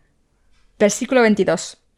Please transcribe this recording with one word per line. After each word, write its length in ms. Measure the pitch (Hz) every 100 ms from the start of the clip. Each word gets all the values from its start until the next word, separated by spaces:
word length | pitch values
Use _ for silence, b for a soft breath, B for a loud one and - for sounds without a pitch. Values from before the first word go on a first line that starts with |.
| _ _ _ _ _ _ _ -
Versículo 420 | 208 - 240 254
veintidós. 560 | 226 208 175 165 - - _